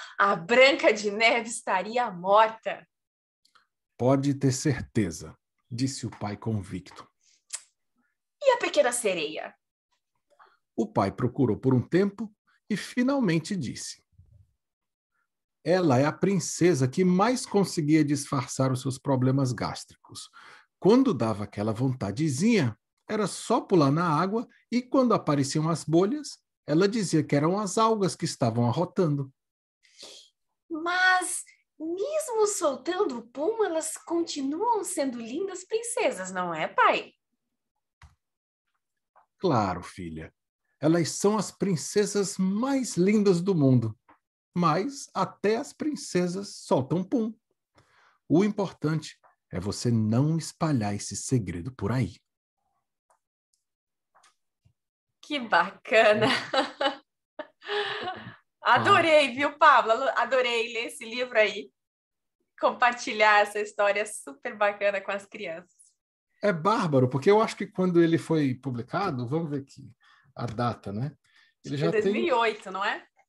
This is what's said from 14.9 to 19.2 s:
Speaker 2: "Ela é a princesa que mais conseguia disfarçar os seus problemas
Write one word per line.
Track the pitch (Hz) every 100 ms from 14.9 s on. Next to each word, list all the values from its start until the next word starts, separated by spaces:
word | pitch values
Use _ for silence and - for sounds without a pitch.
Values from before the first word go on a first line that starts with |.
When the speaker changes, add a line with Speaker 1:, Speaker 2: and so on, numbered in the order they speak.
| _ _ _ _ _ _ _
Speaker 2:
"Ela | 151 185 170 123
é | 147
a |
princesa | 135 180 196 - - 170 147 131
que | 151 185
mais | 180 220 254 -
conseguia | 202 190 - 147 156
disfarçar | 143 143 - 139 127 - 131
os | 127
seus | 135 127
problemas | - 131